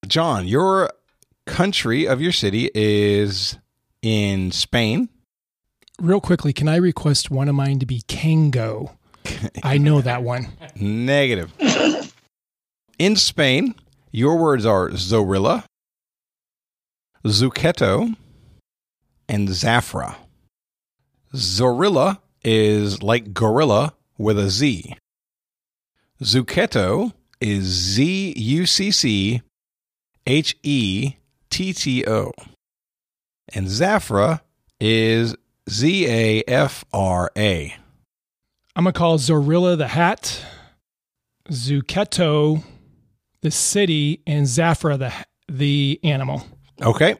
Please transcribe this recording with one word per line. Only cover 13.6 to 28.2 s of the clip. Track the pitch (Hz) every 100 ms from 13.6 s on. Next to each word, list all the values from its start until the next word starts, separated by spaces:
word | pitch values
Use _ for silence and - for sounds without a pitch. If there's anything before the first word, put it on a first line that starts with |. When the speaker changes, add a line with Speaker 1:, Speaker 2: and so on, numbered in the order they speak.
| 254 - _ _ _
Speaker 1:
your | 107 135 165
words | 160 135 110
are | 98 92
zorilla, | - 92 110 101 98 104 196 - _ _ _ _ _ _ _ _ _ _ _ _ _ _ _ 110
zucchetto, | 104 127 - 170 - 101 101 233 220 _ _ _ _ _ _ _ _ _ _ -
and | 104 101
zafra. | 92 - 120 - - 60 - - _ _ _ _ _ _ _ _ _ _
Zorilla | 135 98 92 127 123 196 165 160 196 _ _
is | 113 110 107 107 104 98
like | 101 120 104
gorilla | 95 113 117 151 104 147 - _ -
with | 104 104
a | 98
Z. | 92 143 95 - - _ _ _ _ _ _ _ _ _ _ _ _
Zucchetto | 120 123 120 - 220 120 92 120 233 - _ _
is | 107 101 92
Z | 90 90 98 151 190